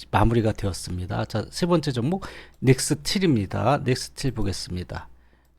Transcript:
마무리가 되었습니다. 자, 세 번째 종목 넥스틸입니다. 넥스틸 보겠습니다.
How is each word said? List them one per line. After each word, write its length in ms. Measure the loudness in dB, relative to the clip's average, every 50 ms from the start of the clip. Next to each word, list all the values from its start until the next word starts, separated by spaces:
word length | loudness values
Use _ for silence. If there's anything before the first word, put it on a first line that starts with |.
| -8 0
마무리가 420 | 2 4 4 4 4 4 2 2 0
되었습니다. 760 | 0 -2 -4 -4 -4 -8 -8 -8 -6 -6 -6 -4 -4 -4
자, 200 | -4 -4 -6 -6 -6
세 160 | -6 -2 0
번째 260 | 2 2 2 2 0 -2
종목 340 | -2 0 0 -2 -2 -4 -8 -14 -16 -18 -20 -10 0
넥스틸입니다. 1200 | 4 4 4 4 4 -2 -2 -2 -2 -2 0 2 4 4 4 4 2 0 -2 0 2 2 2 2 2
넥스틸 480 | 0 -2 -2 -2 -10 -10 -6 -4 -4 -2
보겠습니다. 760 | 0 0 -2 -2 -4 -6 -8 -6 -8 -8 -8 -10 -12 -12 -14 -20 -20 -20 _ _ _ _ _ _